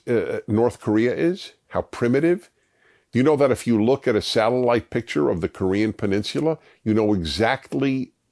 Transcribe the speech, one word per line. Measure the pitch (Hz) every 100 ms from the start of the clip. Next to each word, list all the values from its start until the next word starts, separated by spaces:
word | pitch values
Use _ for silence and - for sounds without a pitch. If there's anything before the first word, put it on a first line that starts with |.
| -
uh, | 117 82 110 -
North | 107 120 -
Korea | - 107 120
is? | 127 165 190 - - _
How | -
primitive? | - - 120 135 165 180 - _ _ _ _ _ _
Do | 117
you |
know | 135 147
that | 139
if | 117 -
you | 113
look | 110 139 -
at | 104
a |
satellite | - 117 110 127 123 120 -
picture | 120 117 147 139
of | 95
the | 90
Korean | - 95 98 110
Peninsula, | 107 104 98 104 139 151 156 _ _
you | 113
know | 107 107
exactly, | 104 80 71 110 131 - 143 139 135 127 _ _